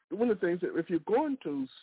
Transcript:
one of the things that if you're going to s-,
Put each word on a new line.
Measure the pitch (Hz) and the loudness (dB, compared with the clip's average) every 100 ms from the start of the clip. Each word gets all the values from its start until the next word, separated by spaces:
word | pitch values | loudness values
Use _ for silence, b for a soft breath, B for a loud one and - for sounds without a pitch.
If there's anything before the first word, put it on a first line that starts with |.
| _ | _
one | 190 240 | -2 0
of | 202 | 2
the | 175 | 0
things | 175 | 0
that | 170 - | 0 -2
if | 165 | 0
you're | 165 | -2
going | 156 233 302 262 | 2 2 2 -2
to | 160 143 | -4 -4
s-, | 131 - | -4 -8